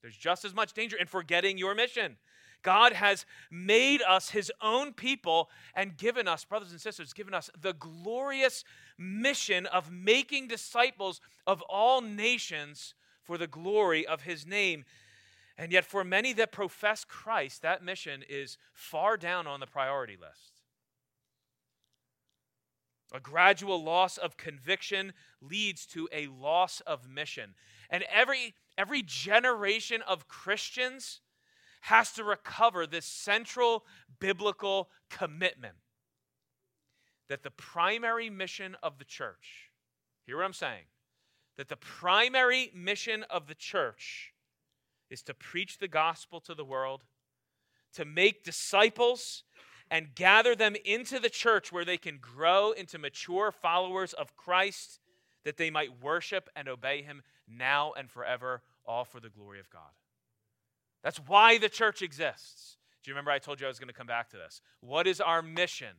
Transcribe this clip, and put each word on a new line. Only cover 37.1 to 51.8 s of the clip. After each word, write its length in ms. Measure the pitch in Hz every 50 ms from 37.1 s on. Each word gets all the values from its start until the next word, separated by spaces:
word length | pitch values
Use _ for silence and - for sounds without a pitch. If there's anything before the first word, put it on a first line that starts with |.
| _ _ _ _
that 140 | 139 135
the 80 | - 139
primary 800 | _ - - - - 170 170 190 214 233 233 226 226 233 226 226
mission 460 | 202 190 185 180 - - 196 185 185 -
of 160 | - 160 143 135
the 60 | 139
church, 680 | _ - - 139 110 90 _ - - - - - _ _ _ _ _ _ _ _ _ _ _ _
hear 140 | - 127 156
what 80 | 180
I'm 80 | 196 180
saying, 300 | - - 139 117 95 78 _ _ _ _ _ _ _ _ _ _ _ _ _ _ -
that 100 | 139 -
the 80 | 147
primary 960 | - - - - - 180 180 190 208 233 254 254 262 254 247 247 254 254 233 -
mission 520 | 180 175 190 208 - - 233 220 214 214 -
of 180 | - 175 151
the 80 | 143 156
church 800 | _ - - - 190 147 117 107 _ - - - - - - _ _ _ _ _ _ _ _ _ _ _ _ _ _ _ _
is 120 | 131 123 -
to 100 | - 135
preach 420 | _ - - - 175 202 190 -
the 120 | - 196 185
gospel 520 | 151 156 156 165 165 - - _ 175 170
to 140 | _ - 170
the 100 | 147 143
world, 400 | 135 135 131 131 135 135 131 _ _ _ _ _ _ _ _ _ _ _ _ _ _ _ _ _ _
to 140 | - - 156
make 360 | 147 151 170 185 220 214 -
disciples, 1000 | _ 170 160 - - - - 196 214 226 220 226 240 240 254 240 - - - - _ _ _ - - - - - - _
and 240 | 165 160 160 147 127
gather 400 | - 180 185 202 220 226 247 240
them 200 | 208 220 214 208 190 -
into 320 | 196 208 233 254 - 262 262
the 100 | 226 226
church 420 | - - - 240 220 196 - -
where 140 | 175 175